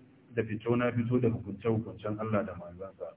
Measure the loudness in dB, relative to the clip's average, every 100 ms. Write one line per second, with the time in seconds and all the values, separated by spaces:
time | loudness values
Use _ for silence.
0 | -20 -20 -6 -2 -2 -2 2 4 4 2
1 | 2 4 4 2 -4 -2 2 2 0 -6
2 | -6 -4 0 2 0 -6 -12 -12 -12 -10
3 | -12